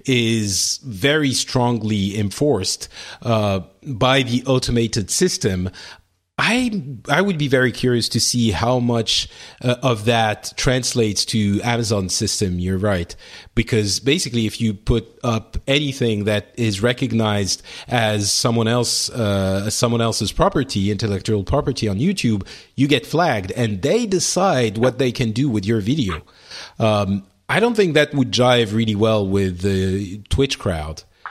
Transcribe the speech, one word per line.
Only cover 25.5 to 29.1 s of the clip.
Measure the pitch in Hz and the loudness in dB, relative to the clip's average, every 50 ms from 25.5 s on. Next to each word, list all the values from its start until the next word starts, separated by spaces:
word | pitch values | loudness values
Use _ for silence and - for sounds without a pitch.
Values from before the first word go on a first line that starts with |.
| 110 107 92 | 0 0 0
your | 98 113 113 | 0 0 0
video. | 98 104 139 160 123 92 85 80 - - _ - - - - - - - - - | 2 0 0 0 0 -2 -4 -6 -10 -14 _ -20 -20 -20 -18 -18 -18 -16 -6 0
Um, | 117 110 107 104 101 95 98 98 - - _ _ _ - | 0 2 2 2 2 0 0 -2 -4 -8 _ _ _ -4
I | 135 165 | 0 2
don't | 214 240 233 | 2 2 2
think | 214 202 175 143 | 2 2 4 4
that | 151 147 - - | 4 2 2 2
would | 143 127 117 123 | 0 0 0 2
jive | 110 123 127 127 120 117 101 104 | 2 2 4 4 4 2 2 0
really | 110 117 110 107 | 0 0 0 2
well | 98 110 110 | 2 2 2